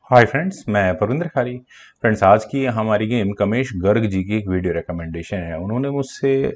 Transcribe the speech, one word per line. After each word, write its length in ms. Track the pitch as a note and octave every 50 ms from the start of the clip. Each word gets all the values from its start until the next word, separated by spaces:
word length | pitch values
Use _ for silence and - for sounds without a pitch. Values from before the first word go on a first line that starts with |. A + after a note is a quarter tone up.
| _ -
हाय 120 | B2 B2 A#2
फ्रेंड्स, 400 | A2 - C#3+ F3 F#3+ F#3+ - - -
मैं 260 | G#2 G#2 G2 F#2 F2+ -
परविंदर 300 | G#2+ G#2 C3 D#3 F3 D#3+
खारी। 280 | - C3+ A#2+ B2 B2 B2+ - _ - - - - _ _
फ्रेंड्स, 220 | - A2+ G#2+ G#2
आज 220 | G2 F#2+ G#2 G#2+ -
की 200 | - - C#3 C3+ B2+
हमारी 380 | A2+ A2+ A2 A2 G#2+ G#2 A2+
गेम 240 | G#2+ B2 A#2+ G2+ G2
कमेश 380 | G2+ - G#2+ G2+ A2 B2 C3+ - A2
गर्ग 300 | F2+ F2 G2 G#2+ A#2 A2+
जी 160 | G#2 F#2+ F#2+ F#2
की 120 | F#2+ G#2
एक 120 | A2 G2+ F#2+
वीडियो 240 | F#2 F#2 F2+ F2+ D#2+
रिकमेंडेशन 640 | E2+ - - F2 E2+ E2 E2 D#2+ E2+ E2+ - G#2
है। 220 | F#2+ E2+ E2 E2 D#2+
उन्होंने 320 | F2+ G2+ A2+ B2 C#3 C#3
मुझसे 420 | C#3 C#3+ C3+ C3+ - - - C3+ C3+ C3+ C#3 - -